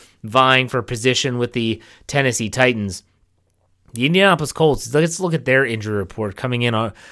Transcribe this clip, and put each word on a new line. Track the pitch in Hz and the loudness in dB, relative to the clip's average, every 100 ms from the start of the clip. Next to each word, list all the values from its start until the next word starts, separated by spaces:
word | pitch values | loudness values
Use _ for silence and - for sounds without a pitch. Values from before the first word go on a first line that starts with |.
| - _ | -18 _
vying | 110 123 131 131 123 | -2 2 4 4 2
for | 127 | -4
position | - 120 123 123 135 123 | -6 -2 0 0 -2 -2
with | 120 | -4
the | 123 113 110 - - - | -2 -4 -4 -10 -20 -6
Tennessee | 143 135 110 110 | -2 0 -2 -2
Titans. | 131 127 117 101 90 - _ _ _ _ _ _ _ _ | 0 2 0 -4 -8 -16 _ _ _ _ _ _ _ _
The | 113 135 | -2 0
Indianapolis | 180 196 170 151 | 4 4 2 0
Colts, | - 160 127 113 | 0 2 2 0
let's | 143 165 165 | 0 0 -2
look | 185 160 | -2 -2
at | 127 | 2
their | 131 131 | 2 2
injury | 110 104 104 | -2 -4 -4
report | 92 - 107 - | -4 -6 -8 -6
coming | 131 123 | -4 -2
in | 120 | 0
on, | 110 113 - - | 0 -2 -6 -18